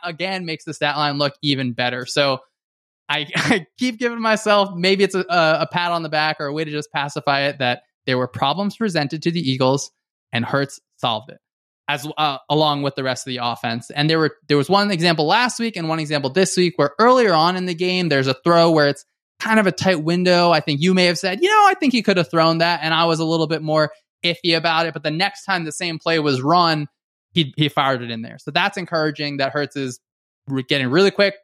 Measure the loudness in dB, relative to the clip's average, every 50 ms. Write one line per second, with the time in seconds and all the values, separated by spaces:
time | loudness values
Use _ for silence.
0 | -8 -10 -8 -8 -8 -6 -6 -8 -8 -8 -10 -10 -10 -12 -8 -4 -2 -2 -2 0
1 | -2 -2 0 0 -2 -2 -4 _ -2 -2 -2 0 -2 -4 -4 -2 -2 -4 -4 -6
2 | -8 -4 -2 0 0 0 0 -2 -6 _ _ _ _ _ _ _ _ _ _ _
3 | _ -6 -6 -6 -6 -6 -4 -4 0 0 0 -2 -2 -6 _ -6 -4 -4 -4 -2
4 | -4 -4 -4 -2 0 0 0 0 2 2 2 2 2 0 -2 -2 0 2 2 2
5 | 2 0 0 -2 -4 0 2 2 4 4 2 2 0 -2 -2 -2 -2 -2 -2 -4
6 | -4 -4 -2 -2 0 0 -2 -4 -6 -6 -6 -6 -6 -6 -6 -8 -8 -6 -6 -6
7 | -6 -6 -6 -6 -2 0 0 0 0 -2 -2 -2 -2 -2 -2 -4 _ _ _ _
8 | -4 -2 -2 -2 -2 -4 -4 -2 -2 -2 0 -2 -4 -6 -4 -4 -4 -2 -2 -2
9 | -4 -4 -4 -4 -4 -2 -2 -2 -2 -2 0 2 2 2 2 0 -2 -6 _ _
10 | _ _ _ _ _ _ -6 -4 -4 -2 -2 -2 -2 -4 -8 -14 _ _ _ _
11 | -4 -4 -4 -4 -8 -12 -20 _ _ _ _ _ _ _ _ _ _ -6 -6 -6
12 | -6 -8 -6 -2 -2 -2 -4 -4 -4 -2 0 2 2 2 0 0 -2 -4 -4 -4
13 | -4 -4 -4 -6 -6 -8 -8 -6 -4 -4 -4 -4 -4 -4 -4 -6 -8 -8 -4 -2
14 | 0 0 2 2 0 0 -2 _ _ 0 2 2 2 2 2 2 2 2 0 0
15 | 2 2 2 2 2 2 2 2 2 0 -2 -4 -6 -6 -6 -6 -6 -4 -4 -4
16 | -4 -4 -4 -2 -2 0 2 2 2 2 2 2 0 2 2 2 0 0 2 2
17 | 4 4 6 6 4 4 4 4 2 2 0 -2 -4 -6 -4 -4 -2 -2 0 0
18 | 0 2 2 2 2 0 -2 0 2 4 6 6 6 6 6 4 4 2 2 -2
19 | -8 _ _ _ _ _ _ -8 -2 0 2 2 2 2 0 0 0 0 0 0
20 | 0 0 0 0 2 4 4 4 4 4 4 2 2 0 -2 0 2 2 4 4
21 | 4 2 2 0 -2 -4 -2 0 2 2 4 6 6 6 4 2 2 0 2 2
22 | 2 2 2 2 0 0 2 2 4 4 4 2 2 2 0 0 -2 0 0 2
23 | 2 2 2 0 0 0 0 0 0 0 -2 -4 -2 0 0 2 2 0 -2 -8
24 | _ _ _ _ -4 -4 -4 -2 -2 0 0 0 0 0 0 0 0 -2 -4 -6
25 | -6 -6 -4 -2 -2 -4 -4 -6 -6 -4 -4 -4 -4 -6 -8 -8 -6 -6 -6 -6
26 | -2 0 0 0 2 0 0 0 2 4 4 4 4 4 2 0 -4 -6 _ _
27 | _ _ _ _ _ _ -2 -2 -2 -2 0 -2 -2 0 0 0 0 0 0 -2
28 | -4 -8 -10 -10 -10 -12 -16 -16 -10 -6 -2 -2 -2 -2 -4 -6 -10 -6 -4 -2
29 | -2 -2 -2 -4 -6 -6 -4 -4 -4 -2 -2 -4 -6 -4 -6 -6 -6 -6 -8 -10
30 | _ _ _ _ _ _ _ _ _ -8 -6 -6 -2 -2 -2 0 0 0 2 4
31 | 2 2 2 2 0 0 -2 -4